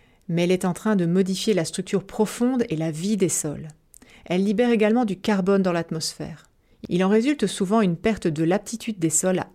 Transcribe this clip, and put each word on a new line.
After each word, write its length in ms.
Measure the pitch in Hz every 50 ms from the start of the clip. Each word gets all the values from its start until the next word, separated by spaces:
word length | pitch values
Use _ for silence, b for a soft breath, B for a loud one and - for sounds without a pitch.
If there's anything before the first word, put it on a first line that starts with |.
| b b b b b -
mais 140 | 170 170 175
elle 80 | 175
est 120 | 185 180 -
en 100 | 185 170
train 220 | - - 220 214
de 120 | 196 175 165
modifier 460 | 170 190 196 185 190 185 - - 214
la 120 | 180 160
structure 400 | 160 - - 180 - - 190 -
profonde 580 | - - - 214 202 - - 240 247 262 247 226 -
et 80 | - 156
la 140 | 160 165
vie 260 | 156 156 170 202 220 196
des 120 | 190 160
sols. 380 | - - - 151 143 131 147 156 151 - _ _ B B B B B B B
Elle 180 | - 170 180 196
libère 260 | 202 214 190 247 240
également 340 | 240 220 214 208 220 247 254
du 160 | 208 190 170
carbone 440 | - - 208 190 185 190 202 196 190
dans 100 | 185 170
l'atmosphère. 720 | 170 165 - 165 160 156 - - - 151 151 165 - - _ _ _ _ _ _ _ - -
Il 160 | - 175 185
en 60 | 190
résulte 380 | 208 220 226 277 302 294 226 190
souvent 340 | - - 202 175 208 226
une 160 | 214 180 170 165
perte 300 | - 220 220 - - 180
de 160 | 151 147 165
l'aptitude 540 | 160 180 208 208 - - 220 - - 220 190
des 100 | 165 160
sols 300 | 156 - - 185 185 175
à 80 | - - -